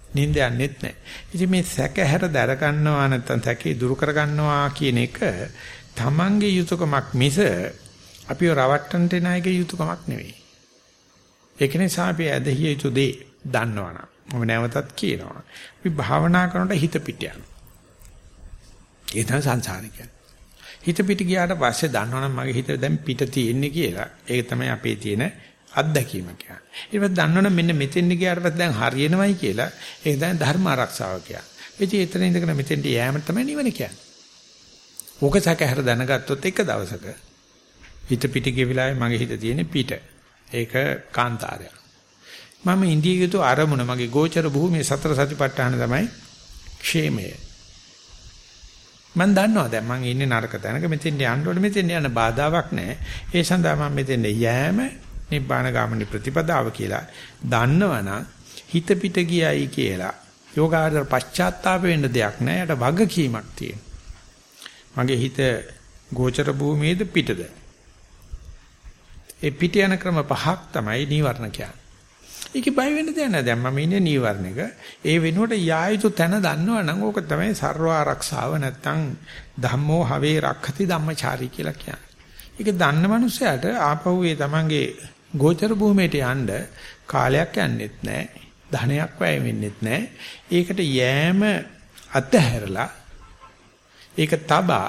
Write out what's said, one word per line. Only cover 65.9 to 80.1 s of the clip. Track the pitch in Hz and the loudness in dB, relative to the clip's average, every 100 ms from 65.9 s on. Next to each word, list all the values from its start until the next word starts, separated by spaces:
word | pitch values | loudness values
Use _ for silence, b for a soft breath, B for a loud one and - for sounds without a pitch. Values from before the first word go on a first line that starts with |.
| - - | -20 -8
ගෝචර | 123 127 123 143 | -2 0 2 0
භූමියේද | 139 143 147 151 180 202 | 0 0 2 2 0 0
පිටද? | 175 123 92 85 - - - - - - - - - - - - - - - - - - - | 0 0 -2 -6 -16 -20 -20 -20 -20 -20 -20 -16 -16 -16 -20 -20 -20 -20 -20 -20 -20 -20 -6
ඒ | 151 | -4
පිට | 139 170 202 | 0 0 4
යන | 196 185 | 2 2
ක්‍රම | 180 165 | 0 0
පහක් | 139 135 - 185 - | 0 0 0 -2 -4
තමයි | 151 107 117 139 | -6 -2 -2 0
නීවරණ | 151 143 117 113 | 0 0 -2 -8
කියන්නේ. | - 107 - - - - _ B B B 269 | -10 -12 -14 -20 -20 -20 _ B B B -4
ඒකේ | 247 | -2
බය | 262 262 | 2 2
වෙන්න | 302 320 | 0 -2
දෙයක් | 311 277 | -2 0
නෑ. | 170 | 0
දැන් | 120 120 | 2 0
මම | 127 135 | 0 0
ඉන්නේ | 160 196 | 2 2
නීවරණයක. | 175 139 117 101 92 107 220 - B B | 4 2 2 0 -4 -6 -8 -10 B B
ඒ | - 165 | 0 2
වෙනුවට | 160 165 226 220 | 2 2 2 2
යා | 165 160 180 | 2 2 2
යුතු | 214 214 | 2 2
තැන | 208 170 208 | 2 2 2
දන්නවනම් | 180 147 180 226 170 185 | 0 0 0 0 0 0
ඕක | 214 208 | -2 -2
තමයි | 156 170 196 | -2 0 0
සර්ව | 208 143 151 160 | 0 -2 0 0
ආරක්ෂාව | 160 147 143 - 131 120 156 | 2 0 -2 -4 -4 -2 -2
නැත්තම් | 135 - - 156 147 - B B B | -2 -4 -4 -2 -2 -6 B B B
ධම්මෝ | - 123 139 147 165 | -4 -2 0 2 2
හවේ | 170 | 2